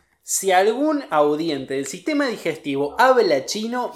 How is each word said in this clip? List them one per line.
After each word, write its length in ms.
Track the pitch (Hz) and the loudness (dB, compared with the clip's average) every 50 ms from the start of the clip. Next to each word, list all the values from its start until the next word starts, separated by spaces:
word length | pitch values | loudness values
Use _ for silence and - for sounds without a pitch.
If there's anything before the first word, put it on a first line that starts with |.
| _ _ _ _ _ | _ _ _ _ _
Si 280 | - - - - 190 180 | -6 -6 -4 0 2 4
algún 520 | 180 196 214 233 254 294 311 302 285 262 - | 4 4 4 2 0 0 0 0 -2 -4 -2
audiente 640 | 160 151 147 147 151 151 165 165 147 135 131 131 139 | 2 2 2 2 2 0 -2 -4 -4 -4 -6 -6 -6
del 120 | 139 135 | -6 -6
sistema 400 | - - 180 - 320 302 285 285 | -6 -10 -8 -6 -4 -2 0 -2
digestivo 720 | 254 214 - - 175 147 - - 147 139 139 139 143 - - | -2 -4 -4 -6 -6 -6 -6 -6 -4 -2 -2 -2 -4 0 2
habla 460 | 240 262 254 240 214 180 147 135 131 | 4 6 6 6 4 4 2 0 0
chino, 480 | - - 208 214 233 240 247 240 - - | -4 -6 -6 -6 -6 -6 -6 -6 -6 -8